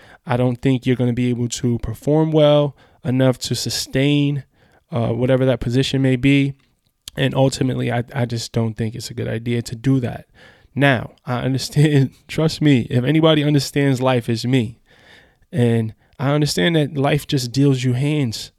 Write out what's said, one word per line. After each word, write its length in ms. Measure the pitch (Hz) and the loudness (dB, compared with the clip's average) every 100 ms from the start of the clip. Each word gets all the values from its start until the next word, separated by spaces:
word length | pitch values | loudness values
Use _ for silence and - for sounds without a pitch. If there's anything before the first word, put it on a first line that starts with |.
| - - - | -20 -18 -4
I 120 | 123 | 0
don't 240 | 127 120 | 0 0
think 240 | 139 127 131 | 0 0 0
you're 100 | 120 | 0
gonna 180 | 123 | 0
be 160 | 120 123 | 0 -2
able 200 | 120 117 | -2 -4
to 300 | - 123 117 | -4 -2 -2
perform 520 | - 107 - 156 160 | -6 -6 0 0 2
well 460 | 156 147 147 147 - _ _ | 4 4 4 2 -6 _ _
enough 340 | - 131 131 120 | -2 2 2 2
to 160 | - 120 | -4 -6
sustain, 920 | 120 - - 131 139 147 143 143 - _ _ _ _ | -4 -8 -4 0 2 2 0 -2 -8 _ _ _ _
uh, 180 | 120 117 | -4 -2
whatever 360 | 117 127 131 131 | 0 0 2 2
that 140 | 120 | 0
position 420 | 117 123 135 135 | 0 0 0 0
may 140 | 131 127 | 0 2
be. 380 | 139 139 139 - _ _ _ _ - - | 2 2 0 -6 _ _ _ _ -14 -4
And 180 | 135 135 | -2 2
ultimately, 560 | 135 - 131 127 123 | 0 0 -2 -2 -4
I, 120 | 120 117 | -4 -4
I 120 | 127 120 | -4 -4
just 280 | 117 - | -4 -4
don't 220 | 117 113 110 | -4 -4 -4
think 200 | 113 113 | -6 -8
it's 140 | - | -10
a 40 | |
good 140 | 117 117 | -8 -6
idea 340 | 117 117 120 | -6 -4 -4
to 120 | - 113 | -6 -6
do 240 | 135 135 | -2 0
that. 280 | 117 - - _ - _ _ | -2 -8 -16 _ -20 _ _
Now, 420 | 117 139 117 120 - - | 0 2 2 -4 -14 -8
I 140 | 123 | -4
understand, 760 | 135 131 - 147 151 143 127 - | -2 -4 -2 2 4 4 2 -2
<laughs> 80 | - | -8
trust 340 | - 156 - | -2 -2 2
me, 260 | 151 131 - | 4 4 2
if 140 | 123 | 0
anybody 400 | 127 156 160 151 | 2 2 4 2
understands 580 | 147 147 135 147 139 123 | 2 0 0 0 2 2
life, 280 | 127 127 117 | 0 0 -2
it's 160 | 113 120 | -4 0
me. 340 | 131 113 - _ _ _ - _ _ _ | 0 0 -8 _ _ _ -20 _ _ _
And 420 | - 120 117 110 - _ - | 0 2 2 -2 -8 _ -6
I 140 | 135 | -2
understand 440 | 147 147 - 175 160 | 0 0 0 0 2
that 200 | 143 147 | 0 0
life 320 | 139 147 - | 0 0 -2
just 240 | 147 123 | -4 -2
deals 320 | 123 143 131 | 2 2 2
you 100 | 127 | 0
hands 580 | 123 143 151 123 - - | 0 0 0 -2 -4 -12